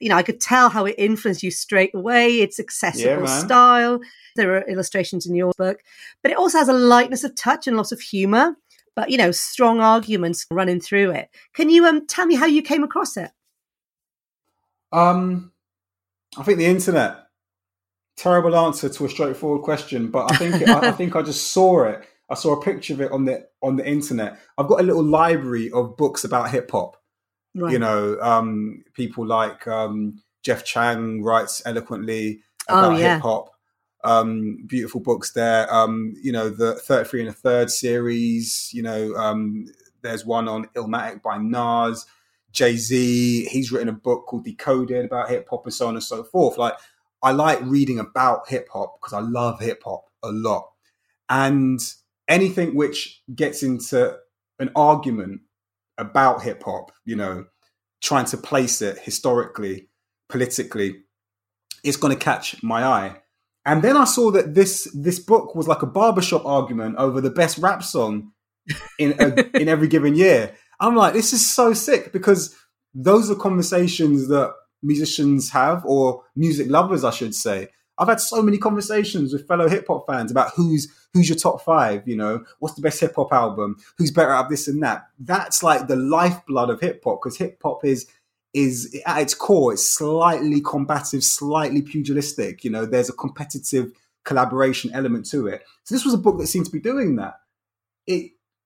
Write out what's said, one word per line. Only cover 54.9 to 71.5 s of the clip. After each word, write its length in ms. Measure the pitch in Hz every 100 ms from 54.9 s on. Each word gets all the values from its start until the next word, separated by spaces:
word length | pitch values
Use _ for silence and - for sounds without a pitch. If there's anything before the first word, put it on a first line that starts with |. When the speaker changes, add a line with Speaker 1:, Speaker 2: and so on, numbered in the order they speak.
| 151 143 110 95 98 - _ _ _ _ -
Speaker 2:
about 420 | 104 139 131 120
hip 220 | 120 98
hop, 280 | 101 92 - _ 113
you 100 | 107
know, 300 | 98 90 - _ _ _ _ _
trying 240 | - 139 117
to 120 | 127
place 440 | - 139 120 -
it 160 | 104 95
historically, 920 | - - 135 120 - - 98 95 - _ _ _ _
politically, 760 | 127 123 - 123 107 98 95 _ _ _ _ _ _ _ -
it's 140 | 143 139
gonna 180 | 147 135
catch 480 | 151 120 - -
my 200 | 113 113
eye. 380 | 131 113 98 - _ _ _ _
And 200 | 139 156
then 120 | 220 285
I 100 | 247
saw 260 | 254 226
that 240 | 196 156 160
this, 340 | 190 - - 143
this 240 | 160 180
book 340 | - 214 -
was 140 | 165 156
like 160 | 151
a 20 | 131
barbershop 600 | 190 226 185 175 160 -
argument 480 | 139 127 113 110 110
over 240 | 135 131
the 80 | 131
best 300 | 143 165 -
rap 240 | 185 185
song 480 | - 143 110 104 104 _ _ _ - - - -
in 160 | 143 143
a, 260 | 139 131 -
Speaker 1:
<laughs> 120 | 165
Speaker 2:
in 60 | 156
every 200 | 156 156
given 280 | 156 143 151
year. 400 | 190 131 104 - _ _
I'm 140 | 214 233
like, 160 | 180
"This 220 | 226 220
is 200 | 240 -